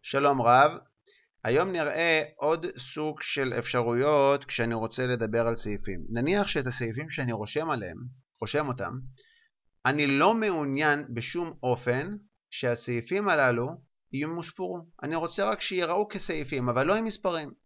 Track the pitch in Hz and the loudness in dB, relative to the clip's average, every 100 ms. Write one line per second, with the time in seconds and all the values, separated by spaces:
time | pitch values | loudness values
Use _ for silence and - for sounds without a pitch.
0 | - 139 143 135 117 127 151 170 - _ | 0 2 4 4 6 8 6 2 -16 _
1 | _ _ _ _ 110 135 185 175 147 - | _ _ _ _ 0 2 2 0 -2 0
2 | 170 156 156 - 147 165 170 - - 151 | 4 2 0 -2 0 0 -2 -10 -12 -6
3 | 156 151 - - 131 110 - 127 117 120 | -6 -6 -6 -2 0 -2 0 0 2 2
4 | 143 147 139 139 - - 117 113 113 - | 4 6 6 4 0 -2 0 0 -2 -2
5 | 127 120 110 117 117 113 107 104 - 90 | -2 0 0 2 0 0 -4 -4 -4 -6
6 | - 117 139 202 196 160 127 123 117 110 | -4 -2 2 2 2 -2 -2 -4 -6 -6
7 | 156 - 127 110 104 147 160 113 92 - | -8 -4 -4 -4 -4 -4 -2 -4 -6 -10
8 | 123 - _ _ 104 147 135 123 90 127 | -14 -16 _ _ -2 -2 -2 -4 -6 -8
9 | 127 - _ _ _ _ _ _ 127 147 | -12 -16 _ _ _ _ _ _ 0 2
10 | 143 139 175 226 214 170 143 135 151 147 | 2 6 4 4 2 0 -2 2 2 2
11 | 147 120 117 170 170 - 127 120 123 127 | -2 -6 -6 -6 -6 -4 -2 0 0 -2
12 | 170 208 _ _ _ - 127 120 - 120 | -4 -10 _ _ _ -4 -2 -2 -2 -4
13 | 117 190 208 156 131 117 131 175 _ _ | -2 -2 2 4 4 2 -2 -8 _ _
14 | _ 135 151 170 170 - 185 180 165 - | _ -6 -4 -6 -8 -8 -6 -6 -12 -10
15 | 147 165 165 - 208 208 - 185 165 180 | -4 -4 -4 -2 -2 0 -2 0 0 0
16 | 208 - - 160 135 139 123 120 147 214 | -2 -4 -6 -6 -4 -2 0 2 2 2
17 | 226 - 185 170 147 - | 0 -2 -2 -2 -6 -14